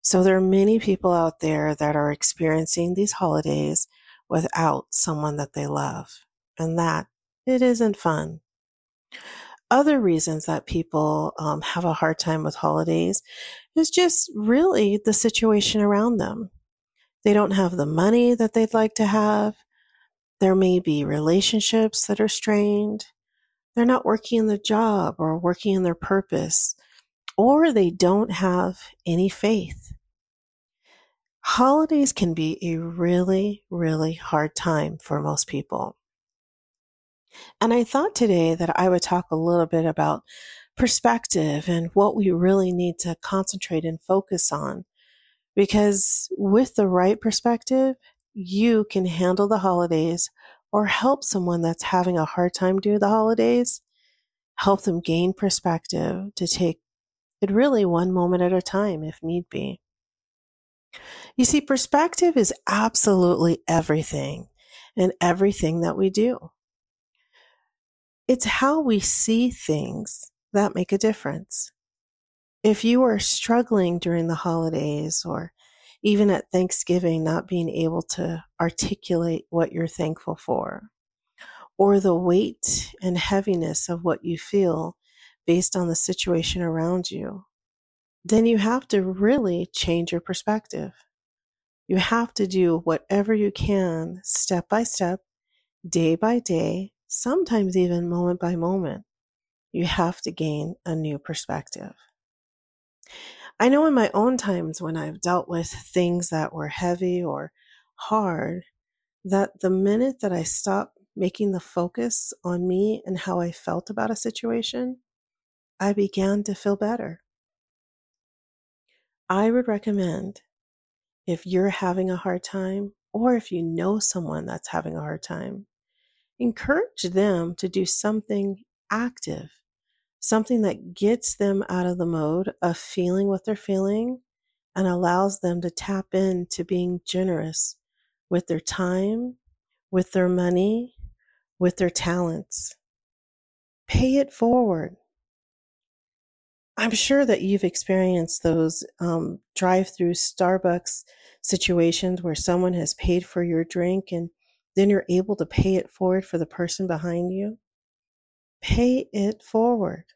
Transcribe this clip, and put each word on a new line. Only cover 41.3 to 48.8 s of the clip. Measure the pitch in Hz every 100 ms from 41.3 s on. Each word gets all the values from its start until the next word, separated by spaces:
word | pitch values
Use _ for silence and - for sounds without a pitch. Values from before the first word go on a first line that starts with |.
| 180 156 147 180
and | 170 165
what | 196 202
we | - 190
really | 170 180 196 185
need | 175 180 165
to | 175 165
concentrate | - 190 190 196 - 165
and | 165 165
focus | - 190 - 175 -
on. | 147 139 139 - _ _ _ _ _ _ -
Because | 202 214 208 202 - - - 190
with | 196 208 262
the | - 196
right | 180 185 214
perspective, | 226 - 240 233 - 262 262 262 _ _ _
you | 208 180 190 233 220